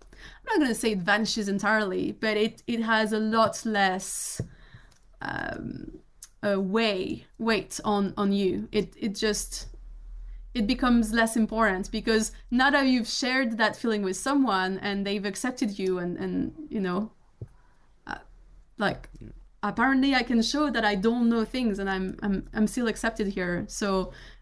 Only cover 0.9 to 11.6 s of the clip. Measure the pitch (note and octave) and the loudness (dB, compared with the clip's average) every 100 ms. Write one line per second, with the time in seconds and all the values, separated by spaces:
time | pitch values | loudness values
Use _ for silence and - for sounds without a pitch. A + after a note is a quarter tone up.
0.9 | G3 F3 G#3 G#3+ A3+ G3+ G3 G#3 A3 G3 | 0 2 2 2 -2 -2 0 2 2 2
1.9 | F#3 G3+ - A3 G#3 A3 - - A#3 A3+ | -2 -4 -2 0 2 0 -2 -4 -2 2
2.9 | A3 G#3+ G#3+ G#3+ A3+ A3 - A3+ G#3 F#3+ | 2 2 0 2 4 2 0 -2 2 2
3.9 | F#3 - - - - - - - - - | 0 -4 -6 -6 -6 -8 -12 -20 -20 -20
4.9 | - _ - G1+ G1+ G1+ - - - - | -20 _ -12 -8 -6 -6 -8 -8 -10 -12
5.9 | - - _ - _ G#3 G3 F#3+ A3 A3 | -16 -20 _ -18 _ 0 0 2 2 2
6.9 | F#3+ - B2+ - - A3+ G#3 - - G#3+ | 0 -4 -8 -12 -4 0 0 -2 -6 0
7.9 | G3+ G3 - G3 G3+ F#3+ F#3 A3 G#3 G3 | 0 0 0 0 2 0 -2 -2 -2 -2
8.9 | - A3+ F#3+ G#3+ G#3 - - - - - | -4 -6 -2 -2 -2 -4 -8 -12 -16 -16
9.9 | - - - - - - B3 G#3 B3 B3+ | -16 -14 -14 -14 -14 -6 -2 0 2 4
10.9 | A#3+ G#3+ A3+ - A#3 G#3+ F#3 | 4 4 2 2 2 2 2